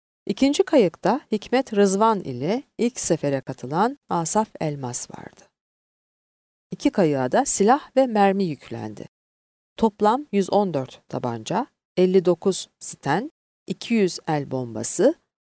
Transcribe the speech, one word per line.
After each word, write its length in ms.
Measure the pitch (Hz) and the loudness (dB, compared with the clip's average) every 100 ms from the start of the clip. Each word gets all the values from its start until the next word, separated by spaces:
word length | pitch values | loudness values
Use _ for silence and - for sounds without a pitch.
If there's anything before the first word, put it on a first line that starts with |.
| _ _ - | _ _ -8
İkinci 380 | 202 269 294 | 0 0 2
kayıkta 580 | - 294 185 - 175 262 - | 2 4 4 2 -2 -2 -2
Hikmet 420 | 214 - 247 269 | -6 -2 -2 0
Rızvan 460 | 202 202 196 220 208 | 2 2 4 2 0
ile 440 | 156 123 147 240 - - | -4 -6 -4 -4 -6 -4
ilk 220 | 240 - | -4 -2
sefere 420 | - 165 143 135 | -2 -2 0 -4
katılan 560 | - 131 123 156 226 285 - | -6 -12 -6 0 -2 -2 -6
Asaf 400 | 175 165 208 220 - | -4 -2 -2 -2 -4
Elmas 520 | 160 143 127 123 - | -6 -6 -8 -8 -10
vardı. 300 | - - - _ _ _ _ _ _ _ _ _ _ _ _ _ | -14 -18 -20 _ _ _ _ _ _ _ _ _ _ _ _ _
İki 180 | - 294 | -4 -2
kayığa 420 | - 165 139 127 | 2 2 2 0
da 140 | 202 269 | 0 2
silah 500 | - 202 277 - 262 | 2 4 2 2 0
ve 120 | 262 | 2
mermi 360 | 214 196 190 | 4 4 4
yüklendi. 600 | 185 143 - 113 107 104 - _ _ _ _ _ _ - | 0 -4 -10 -10 -10 -12 -18 _ _ _ _ _ _ -2
Toplam 480 | 226 - 208 254 294 | -2 2 2 2 -2
yüz 220 | 202 185 | -2 0
on 200 | 202 202 | 2 0
dört 360 | 147 127 - _ | -2 -6 -10 _
tabanca, 580 | 127 123 117 110 185 269 _ _ - | -6 -4 -4 -4 -4 -4 _ _ 0
elli 280 | 185 190 180 | 2 4 2
dokuz 440 | 175 202 180 - _ | 2 0 -4 -6 _
sten, 520 | - - 139 160 277 - _ _ - | -10 -8 -2 -2 -4 -12 _ _ -12
iki 260 | 190 - | -10 -2
yüz 260 | 226 185 - - | 0 0 -2 -4
el 240 | 151 135 | -4 -4
bombası, 640 | 131 120 110 110 - 233 339 _ _ | -6 -6 -6 -4 2 2 2 _ _